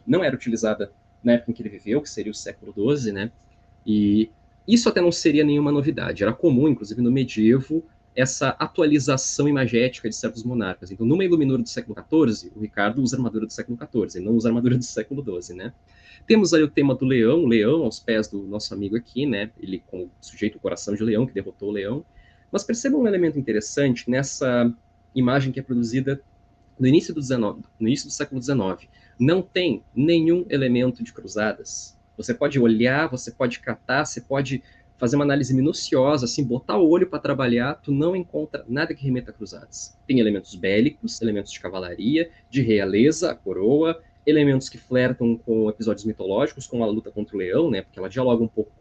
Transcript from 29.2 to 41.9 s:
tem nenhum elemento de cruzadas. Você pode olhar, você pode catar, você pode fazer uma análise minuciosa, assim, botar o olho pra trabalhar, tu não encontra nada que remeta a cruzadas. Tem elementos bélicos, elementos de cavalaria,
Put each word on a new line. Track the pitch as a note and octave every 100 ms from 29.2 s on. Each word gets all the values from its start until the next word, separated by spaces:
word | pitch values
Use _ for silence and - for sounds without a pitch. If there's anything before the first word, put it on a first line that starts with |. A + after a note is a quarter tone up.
| B2+ F#3
tem | F#3 F#3 F3+ G#2 -
nenhum | A2+ D3+ E3+ D#3+ F3 F3
elemento | C#3 C3 B2 B2+ A#2+
de | A2+
cruzadas. | - - G2+ G#2+ - - - - _ _ -
Você | G#2+
pode | A#2+ C#3+ C#3
olhar, | A#2+ A2 A#2+ C3+ D#3
você | B2+ -
pode | - B2+ A#2+
catar, | - A2+ - C3 D3+
você | -
pode | - C3+ C3+ C3 - _ _ -
fazer | B2 C#3+
uma | C#3+
análise | C#3+ B2+
minuciosa, | C3 C#3 F#3+ - C#3 C3 D3
assim, | A#2+ -
botar | C3 A#2+ - G#3+
o | E3
olho | F3 F3+
pra | D3
trabalhar, | - C3+ B2+ A#2+ B2+ D#3+
tu | -
não | C#3 D#3+ F#3
encontra | F3 D3+ D3+ C#3 -
nada | C3 D#3+
que | D#3+
remeta | C3+ B2+ A#2+
a |
cruzadas. | - G#2 F2 - - - _ -
Tem | C3
elementos | G#2+ G2 - F#2
bélicos, | F#2 G2+ C3+ - A2+ -
elementos | A2+ G#2 G2+
de | -
cavalaria, | F#2 F#2+ F2+